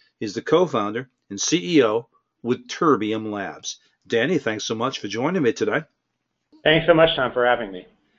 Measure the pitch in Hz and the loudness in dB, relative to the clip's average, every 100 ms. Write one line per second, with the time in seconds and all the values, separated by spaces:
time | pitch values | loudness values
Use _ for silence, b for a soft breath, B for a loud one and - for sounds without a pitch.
0 | _ - 110 92 - 160 170 123 104 113 | _ -10 -8 -8 2 2 2 0 -2 -6
1 | 135 _ - 101 - 170 180 160 110 113 | -10 _ -12 -8 -2 -2 2 4 4 2
2 | - _ _ _ 120 123 - - 165 110 | -4 _ _ _ -4 -4 -6 0 2 2
3 | 107 110 110 104 87 71 - - _ _ | 0 -4 -6 -8 -8 -10 -14 -16 _ _
4 | - 113 139 170 110 107 - 113 131 131 | -4 0 0 0 -2 -4 -6 -4 -4 -6
5 | 104 110 147 185 120 - 104 135 - _ | -8 -4 -2 0 0 0 0 -2 -4 _
6 | _ _ _ _ _ _ 151 160 160 160 | _ _ _ _ _ _ 0 2 4 6
7 | 160 143 123 123 123 117 104 90 - _ | 4 2 -2 2 2 2 -2 -12 -16 _
8 | _ | _